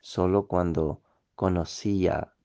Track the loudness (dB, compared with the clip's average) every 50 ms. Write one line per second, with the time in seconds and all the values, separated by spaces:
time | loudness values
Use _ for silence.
0 | _ -8 -2 0 2 4 4 2 0 0 0 0 0 2 0 0 0 -2 -2 -6
1 | _ _ _ _ _ _ _ -2 0 0 0 0 -2 -4 -8 -6 -4 -2 0 2
2 | 2 0 0 -2 -6 -8 _ _